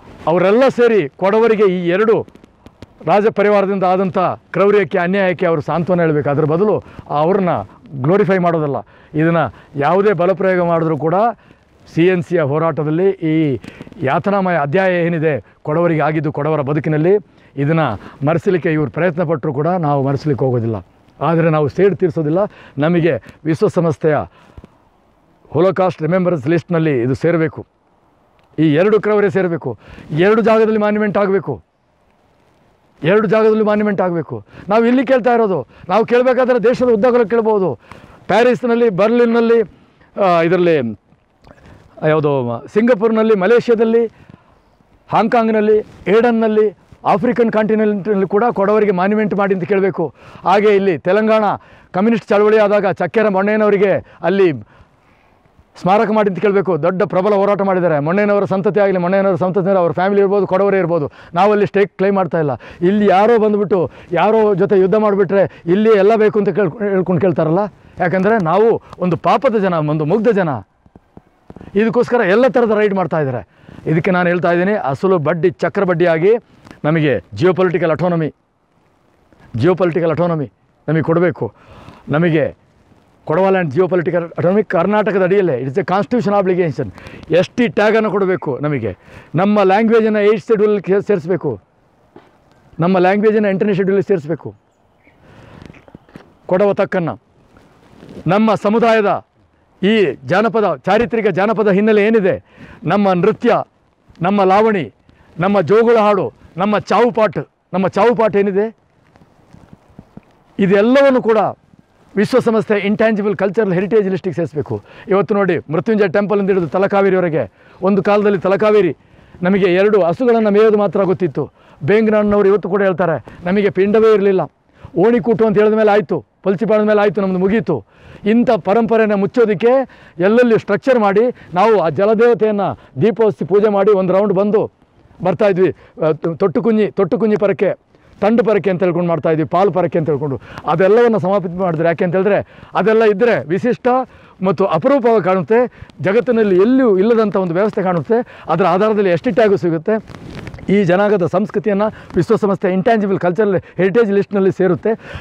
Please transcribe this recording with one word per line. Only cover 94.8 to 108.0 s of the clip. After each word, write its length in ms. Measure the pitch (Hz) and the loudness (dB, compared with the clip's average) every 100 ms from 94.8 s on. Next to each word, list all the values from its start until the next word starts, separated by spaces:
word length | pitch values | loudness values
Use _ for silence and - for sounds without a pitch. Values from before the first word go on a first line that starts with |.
| _ _ _ _ - - - - - - - - _ - - _ - | _ _ _ _ -20 -20 -20 -20 -20 -20 -20 -20 _ -20 -20 _ -4
ಕೊಡವ 280 | 185 202 | 0 0
ತಕ್ಕನ್ನು 460 | 196 196 185 160 110 _ _ _ _ _ _ _ - - - - | 0 -2 -4 -6 -8 _ _ _ _ _ _ _ -20 -20 -10 -2
ನಮ್ಮ 280 | 196 220 202 | 0 2 0
ಸಮುದಾಯದ 680 | 208 220 233 220 202 131 - _ _ _ _ _ | 0 0 2 2 0 -4 -8 _ _ _ _ _
ಈ 220 | 185 220 170 117 131 | 0 2 0 -2 -2
ಜಾನಪದ, 500 | 180 226 220 202 139 | -2 0 0 -2 -2
ಚಾರಿತ್ರಿಕ 520 | - 214 233 226 208 | 0 0 0 -2 -2
ಜಾನಪದ 440 | 170 208 202 208 | 0 -2 0 0
ಹಿನ್ನೆಲೆ 360 | 190 214 208 202 | 2 2 2 2
ಏನಿದೆ, 360 | 226 185 104 - - - - | 2 0 -2 -8 -20 -20 -10
ನಮ್ಮ 280 | - 202 196 | -2 0 2
ನೃತ್ಯ, 520 | 180 196 196 233 170 - _ _ _ _ - | 2 0 0 0 0 -2 _ _ _ _ -6
ನಮ್ಮ 220 | 170 202 | -2 0
ಲಾವಣಿ, 500 | 185 196 226 202 117 - _ _ _ - | 2 4 2 0 -6 -12 _ _ _ -4
ನಮ್ಮ 220 | 180 202 | 0 0
ಜೋಗುಳ 360 | 151 208 233 226 | 2 2 4 4
ಹಾಡು, 360 | 208 202 123 - - 160 | 2 0 -2 -8 -14 -6
ನಮ್ಮ 220 | 202 202 | -2 -2
ಚಾವುಪಾಟ್, 680 | - 202 240 208 208 165 135 _ _ | -2 0 0 0 -2 -2 -10 _ _
ನಮ್ಮ 140 | 185 185 | -4 -2
ಚಾವುಪಾಟ್ 500 | 208 | 0